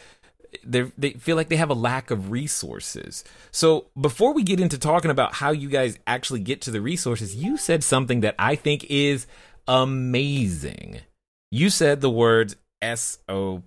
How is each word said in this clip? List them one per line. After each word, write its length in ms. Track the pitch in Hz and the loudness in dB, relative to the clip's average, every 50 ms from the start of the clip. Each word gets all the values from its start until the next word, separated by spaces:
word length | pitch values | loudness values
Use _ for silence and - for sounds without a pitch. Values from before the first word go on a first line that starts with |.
| - - - _ _ _ _ _ _ - - - - | -16 -20 -20 _ _ _ _ _ _ -20 -20 -18 -10
they're, 280 | 120 120 123 123 131 - - | -4 -2 -2 -2 -2 -6 -4
they 140 | 139 143 | -4 -4
feel 240 | - 123 - - 165 | -4 -4 -4 -2 0
like 140 | 160 160 - | 0 0 0
they 80 | 165 156 | 0 0
have 120 | 165 147 | 2 2
a 60 | 139 | 0
lack 340 | 117 117 120 127 131 - - | 0 0 -2 -2 -2 -4 -4
of 220 | 123 101 95 98 | -4 -4 -4 -4
resources. 920 | 110 123 147 143 - - - 65 58 50 - - - - - - - - - - - - - - | -4 -4 -4 -4 -6 -6 -6 -8 -10 -10 -10 -10 -10 -12 -12 -12 -14 -16 -16 -18 -20 -20 -20 -10
So 360 | - - 165 160 160 151 - _ - 135 | -2 2 4 6 4 4 2 _ -6 -2
before 340 | 135 147 - - 208 269 294 | -2 -2 0 2 2 2 4
we 80 | 311 | 2
get 180 | 220 180 196 180 | 2 2 2 2
into 200 | 185 170 156 127 | 2 0 0 -2
talking 320 | 123 151 160 175 160 165 | 0 2 2 2 2 2
about 240 | 139 135 123 - - | 2 2 0 0 0
how 160 | - 139 143 | -2 -2 -2
you 180 | 156 151 139 139 | -2 -2 -2 -2
guys 300 | 139 139 131 117 98 - - - | 0 2 2 0 -2 -4 -4 -4
actually 320 | 120 127 - - 131 113 | -4 -2 -2 -4 -4 -4
get 220 | 98 92 139 - | -4 -4 -6 -6
to 100 | - 131 | -6 -6
the 100 | 110 107 | -6 -4
resources, 540 | 101 127 175 175 - 131 120 110 113 95 95 | -2 -2 -2 -2 -2 -2 -2 -2 -4 -6 -8
you 200 | 110 156 220 294 302 | -6 -4 -4 -2 -2
said 260 | - - 165 165 143 | 0 0 0 2 2
something 380 | - 139 131 131 120 123 120 | 2 2 2 2 2 0 2
that 140 | 107 107 - - | 2 0 0 0
I 160 | 98 117 147 | 0 0 0
think 300 | 147 - 151 147 143 - - | 0 0 0 -2 -2 -2 -2
is 380 | 143 139 143 143 143 131 - - - - - - - - _ - | 0 2 2 2 0 -2 -4 -10 -18 -20 -20 -20 -20 -10 _ 2
amazing. 1300 | 127 131 131 135 135 131 127 127 123 123 131 143 143 139 120 95 87 76 71 71 - 50 50 50 50 - - _ _ _ _ _ _ _ _ - | 4 4 4 2 0 -2 -2 0 0 0 0 0 0 0 0 0 -2 -2 -6 -8 -10 -12 -14 -16 -16 -16 -18 _ _ _ _ _ _ _ _ -6
You 180 | - 117 165 202 | 0 2 2 2
said 320 | 185 - - 143 143 143 | 4 4 4 4 4 4
the 80 | 139 135 | 2 2
words 460 | 117 113 117 117 113 113 113 104 - - _ _ _ - | 4 4 6 6 6 6 4 2 -2 -14 _ _ _ -8
S 380 | 107 113 117 117 - - - - _ - | -6 -6 -4 -4 -6 -8 -8 -10 _ -8
O 340 | 98 98 98 95 92 90 90 | -4 -4 -2 -4 -4 -6 -10